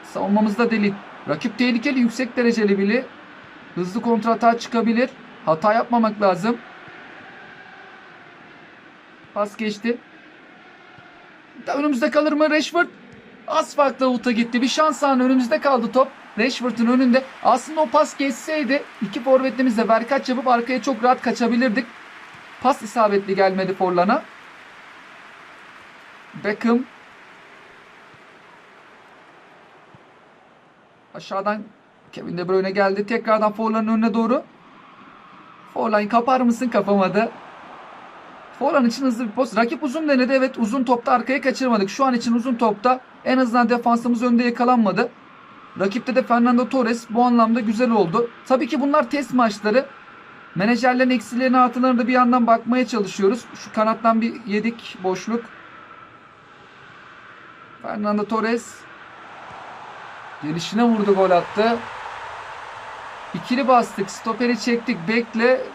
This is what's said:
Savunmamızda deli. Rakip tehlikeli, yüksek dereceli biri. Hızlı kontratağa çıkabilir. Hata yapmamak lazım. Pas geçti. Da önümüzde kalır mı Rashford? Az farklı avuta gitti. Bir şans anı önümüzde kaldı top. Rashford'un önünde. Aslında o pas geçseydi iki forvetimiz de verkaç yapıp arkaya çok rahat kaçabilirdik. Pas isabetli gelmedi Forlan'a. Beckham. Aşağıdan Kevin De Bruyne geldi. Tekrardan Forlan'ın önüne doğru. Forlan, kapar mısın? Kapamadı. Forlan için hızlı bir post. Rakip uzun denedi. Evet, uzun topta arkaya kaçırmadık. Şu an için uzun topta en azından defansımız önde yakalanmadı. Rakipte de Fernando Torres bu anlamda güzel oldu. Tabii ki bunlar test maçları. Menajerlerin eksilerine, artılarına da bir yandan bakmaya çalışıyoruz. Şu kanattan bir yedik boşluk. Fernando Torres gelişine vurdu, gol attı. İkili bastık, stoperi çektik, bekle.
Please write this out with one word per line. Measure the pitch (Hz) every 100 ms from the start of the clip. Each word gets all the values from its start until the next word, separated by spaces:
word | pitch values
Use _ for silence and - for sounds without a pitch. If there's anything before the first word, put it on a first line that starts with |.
Savunmamızda | - - 190 208 220 202 233
deli. | 226 208 196 - - -
Rakip | 151 233 -
tehlikeli, | 247 233 285 262
yüksek | 233 - 254 -
dereceli | 233 226 208 196
biri. | 196 233 269 - - - - - - -
Hızlı | 180 202
kontratağa | 233 226 220 226 233 233
çıkabilir. | - 233 214 226 262 - - - -
Hata | 160 214
yapmamak | 226 240 240 220 208
lazım. | 202 175 214 240 - - - - - - - - - - - - - - - - - - - - - - - - - - -
Pas | 208 208 -
geçti. | 214 208 233 233 - - - - - - - - - - - - - - - - 233
Da | 254
önümüzde | 294 262 302
kalır | 302 302
mı | 302 302
Rashford? | 302 285 339 349 - - - - - -
Az | 302 311 -
farklı | 277 269 262
avuta | 247 247
gitti. | 226 233 247
Bir | 247
şans | 311 311 294
anı | 285 262
önümüzde | 254 262 240 311
kaldı | 294 262 226
top. | 247 269 - - -
Rashford'un | 247 262 247 240 226
önünde. | 254 262 247 262 -
Aslında | - 247 254 311
o | 311
pas | 294 294 -
geçseydi | 277 - - 311 254 277 - -
iki | 196 285
forvetimiz | 247 262 262 254 262 214
de | 208
verkaç | 226 226 269 269
yapıp | 254 254
arkaya | 240 233 254
çok | - 226
rahat | 247 254
kaçabilirdik. | - 226 240 240 254 214 240 - - - - - - -
Pas | 247 277
isabetli | 214 247 214 202 196 196
gelmedi | 190 190 185
Forlan'a. | 185 185 180 180 277 - - - - - - - - - - - - - - - - - - - - - -
Beckham. | 202 208 233 233 262 - - - - - - - - - - - - - - - - - - - - - - - - - - - - - - - - - - _ _ _ _ _ _ _ _ -
Aşağıdan | 165 196 202 214 208 - _ _ -
Kevin | - - 175
De | 175
Bruyne | 190 190
geldi. | 190 196 196 202
Tekrardan | 226 226 214 214
Forlan'ın | 208 220 220 220
önüne | 220 226
doğru. | 233 226 269 - - - - - - - - - - - - -
Forlan, | - 233 214 208
kapar | 233 240 254
mısın? | 247 233 254
Kapamadı. | 226 196 202 185 190 226 - - - - - - - - - - - - -
Forlan | 277 302 233
için | 233 269
hızlı | 226 240
bir |
post. | 220 262 202
Rakip | 233 320
uzun | 302 285 311
denedi. | 269 247
Evet, | 269 262 -
uzun | 214 269
topta | 247 240 -
arkaya | 247 240 269
kaçırmadık. | 269 - 262 226 196
Şu | - 269
an |
için | 240 240
uzun | 233 240 233
topta | 226 208 247 254 - - -
en | 254
azından | 254 240 233
defansımız | 240 240 233 240 240
önde | 247 233
yakalanmadı. | 240 233 240 254 208 180 247 - - - - - - -
Rakipte | 190 214 - 247
de |
Fernando | 233 240 240 240 247
Torres | 269 226 233 -
bu | 220
anlamda | 247 240 220 233
güzel | 220 214 247
oldu. | 226 170 208 240 - -
Tabii | 262 302
ki | 302
bunlar | 277 302 269
test | 294 277
maçları. | 254 233 208 214 240 277 - - - - - - 160
Menajerlerin | 208 240 247 254 254
eksilerine, | 247 - 233 262 254
artılarına | 247 247 262 240
da | 220
bir |
yandan | 254 240 254 233
bakmaya | 226 226 254 247
çalışıyoruz. | 233 190 - 196 233 - -
Şu | -
kanattan | - 220 220 226 226
bir | 226 - -
yedik | 208 220 226 - -
boşluk. | 185 190 - 233 - - - - - - - - - - - - - - - - - - - - - - - -
Fernando | - 220 208 208 208
Torres | 220 220 233 - - - - - - - - - - - - - - - - - -
gelişine | 147 165 - 202
vurdu, | 240 220 202 190
gol | 185
attı. | 180 - - 226 233 - - - - - - - - - - - - - - -
İkili | 175 - 247 254
bastık, | 247 233 - 190
stoperi | - 233 220 240 233
çektik, | - 233 233 233 165
bekle. | 226 233 220 240 254 -